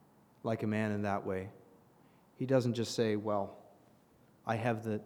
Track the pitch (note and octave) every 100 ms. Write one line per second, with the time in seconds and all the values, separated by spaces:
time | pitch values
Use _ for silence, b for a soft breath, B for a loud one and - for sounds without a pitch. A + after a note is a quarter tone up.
0 | - - - - A#2 A2+ A2 G#2+ A2 G#2
1 | G#2 G2 G2+ F#2+ F#2+ - - - - -
2 | b b b - B2+ C3+ A#2+ A2+ A2 -
3 | A2+ G#2+ G#2+ G#2 F#2+ - - - - -
4 | - - - - - A#2 A#2+ A2 A2 G#2